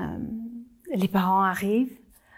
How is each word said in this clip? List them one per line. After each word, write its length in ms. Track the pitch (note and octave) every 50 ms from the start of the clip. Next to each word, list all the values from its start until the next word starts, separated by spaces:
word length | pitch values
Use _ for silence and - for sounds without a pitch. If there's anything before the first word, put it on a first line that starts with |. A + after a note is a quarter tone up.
| F#3 D3+ - - - - A3+ A3+ A3+ A#3 A#3+ A#3 A#3+ - - _ _ F4+ D4
les 140 | G3 F#3+ -
parents 340 | - G3 F#3 F#3 F#3+ F#3+ G3
arrivent, 560 | F#3+ F3+ F#3 G3 G3 G#3+ A#3 C4 B3+ - - _ _ - - _ _ _